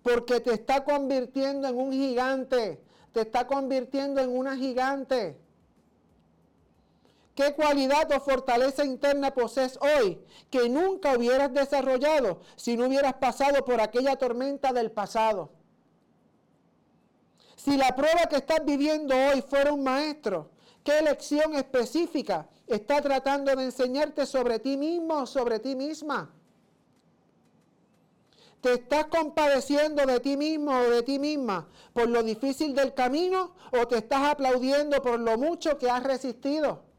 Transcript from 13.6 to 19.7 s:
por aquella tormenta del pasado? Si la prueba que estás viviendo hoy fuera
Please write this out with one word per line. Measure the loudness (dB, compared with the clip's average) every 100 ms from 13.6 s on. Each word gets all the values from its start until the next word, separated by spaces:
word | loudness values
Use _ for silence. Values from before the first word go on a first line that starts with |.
por | 2 0
aquella | 0 0 0
tormenta | 0 -2 -2 -4 -2 -2
del | 0 -2
pasado? | -4 -6 0 0 0 -6 _ _ _ _ _ _ _ _ _ _ _ _ _ _ _ _ _ _ _ _ -8
Si | 0 2
la | 2 2
prueba | 2 4 2
que | 0
estás | 0 0
viviendo | 2 0 2 0 0 2
hoy | 4 2
fuera | 0 2 2